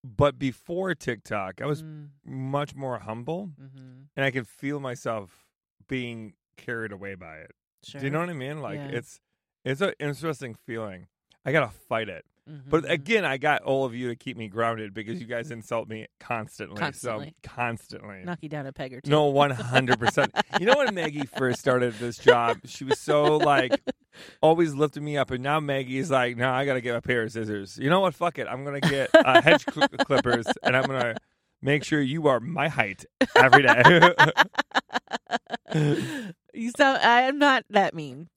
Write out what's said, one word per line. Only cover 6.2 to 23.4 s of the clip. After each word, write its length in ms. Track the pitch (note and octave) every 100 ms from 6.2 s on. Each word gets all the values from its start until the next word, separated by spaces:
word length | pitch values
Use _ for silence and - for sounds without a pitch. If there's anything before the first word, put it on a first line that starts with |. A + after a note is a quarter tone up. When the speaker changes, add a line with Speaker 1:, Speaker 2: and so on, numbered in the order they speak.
| A2 _ _ _
Speaker 1:
carried 340 | - A#2 A2
away 220 | G2 G2
by 220 | F#2+ F2 D#2
it. 140 | E2+ _ _ _
Do 100 | - C#3+
you 40 |
Speaker 2:
Sure. 80 | C#3
Speaker 1:
know 100 | D3
what 80 | F3
I 40 |
mean? 260 | E3 C3 D3+
Like, 160 | B2 G2+
Speaker 2:
Yeah. 120 | C#3 B2+
Speaker 1:
it's, 220 | - - _ _ _ _
it's 160 | B2+ C3+
an 140 | G3 -
interesting 560 | D3 C3 D#3+ C#3+ C3
feeling. 520 | G#2+ - A2+ G#2+ F#2 F#2 _ _ _
I 60 | -
gotta 180 | D#3 B2 - _
fight 200 | A2+ G#2+
it. 160 | E2+ - _ -
But 360 | D3+ C3 D#3
Speaker 2:
Mm-hmm. 100 | D#3
Speaker 1:
again, 320 | E3 C#3+ A3
I 120 | E3+ C3+
got 240 | D3 C#3
all 220 | - C3+
of 100 | C3
you 140 | A#2 B2
to 80 | A#2
keep 200 | - A#2
me 120 | A2
grounded 440 | G#2+ A#2 A2+ G#2+
because 260 | G2 G#2 C#3+
you 60 | A2+
guys 220 | A#2+ A#2
insult 360 | A#2 - A#2 -
me 180 | A2 - _
constantly. 580 | - A#2 G#2+ - G#2+ G#2
Speaker 2:
Constantly. 500 | D#3 C3+ B2 G#2+ A#2 _
Speaker 1:
So, 60 | -
constantly. 760 | - A#2+ A2+ - - G#2 F#2+
Speaker 2:
Knock 140 | F3 F3
you 60 | D3
down 180 | D3 C#3
a 60 |
peg 200 | C3+ C3
or 60 | B2+
two. 100 | C#3+
Speaker 1:
No, 160 | D3+ D3
one 240 | C#3 C#3+
hundred 460 | B2+ A#2+ C3 B2+ B2
percent. 320 | A#2+ - B2+
Speaker 2:
<laughs> 260 | - - G3
Speaker 1:
You 60 | F#3+
know, 80 | C#4
when 160 | C4
Maggie 300 | F#3+ D#3+ D3 C#3
first 340 | - C3 B2
started 340 | - B2+ B2
this 240 | G#2+ A#2+ A2+
job, 400 | - A#2+ A#2 G#2+ B2
she 160 | -
was 140 | C3 -
so, 380 | - D3 D3
like, 420 | D3+